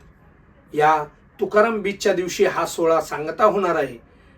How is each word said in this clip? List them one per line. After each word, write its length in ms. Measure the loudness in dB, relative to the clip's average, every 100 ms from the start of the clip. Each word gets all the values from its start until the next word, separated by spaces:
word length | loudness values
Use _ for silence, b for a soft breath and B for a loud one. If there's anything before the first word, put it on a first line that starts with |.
| -20 _ _ _ _ _ _
या 320 | 0 2 2 -2 _ _ -8
तुकाराम 420 | 0 2 2 0
बीजच्या 300 | -6 -2 0
दिवशी 320 | 0 -2 0
हा 220 | 0 0 -4
सोहळा 340 | -2 0 2
सांगता 440 | 0 -6 -8 2
होणार 300 | 2 2 0
आहे. 240 | 0 -2 -8 -20 b b